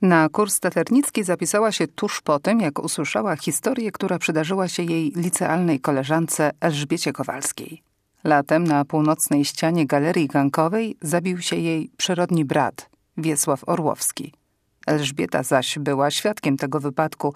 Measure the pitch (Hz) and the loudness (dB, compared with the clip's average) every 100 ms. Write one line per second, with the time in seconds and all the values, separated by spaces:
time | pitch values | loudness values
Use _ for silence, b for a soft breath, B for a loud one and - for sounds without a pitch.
0 | 185 165 156 - 208 - 185 175 160 254 | 4 6 4 2 -2 0 -2 -2 2 2
1 | 277 - 180 170 170 208 220 196 160 - | 2 -2 -2 -2 0 2 0 0 -2 -2
2 | 208 - - 147 185 226 165 143 165 - | -4 -4 0 0 2 2 0 -2 -6 -4
3 | 147 208 214 151 - - 226 254 220 - | -2 -2 -2 -2 -2 -2 -2 -2 -4 -4
4 | 190 175 - 156 156 196 180 - 170 165 | -2 -2 0 -2 0 -2 -2 -2 -2 0
5 | 156 175 175 - 165 160 175 139 - 139 | 0 -2 -2 -2 0 2 2 2 2 0
6 | 135 160 165 - 151 - 165 147 147 160 | 2 0 0 0 0 2 -2 0 -2 -2
7 | 156 - 127 135 - - - 160 _ _ | -2 -4 -6 -6 -6 -8 -14 -16 _ _
8 | _ _ 165 147 143 156 170 143 143 156 | _ _ 2 2 4 2 4 2 2 2
9 | 151 160 - 143 143 - 160 170 139 147 | 2 0 0 0 0 0 0 2 2 2
10 | 151 175 143 143 139 151 160 214 226 - | 2 0 2 2 2 2 0 0 -4 -6
11 | 156 175 175 180 - 170 165 160 - - | -2 -2 0 -4 -4 -2 -2 -2 -4 -6
12 | - 175 175 170 139 147 120 - - _ | -2 0 2 2 2 2 0 -4 -18 _
13 | _ - 160 147 - 139 - 175 151 - | _ -6 -2 0 0 -2 -2 0 0 -2
14 | - - - - _ _ _ _ - 151 | -6 -6 -12 -14 _ _ _ _ -2 0
15 | 139 143 - - 131 139 123 156 147 135 | 0 -4 -2 -2 4 4 4 -2 -2 2
16 | 143 - 208 208 151 139 143 151 143 139 | 0 0 -2 -2 -2 0 0 -2 -2 -2
17 | 156 - 147 | -2 -2 -6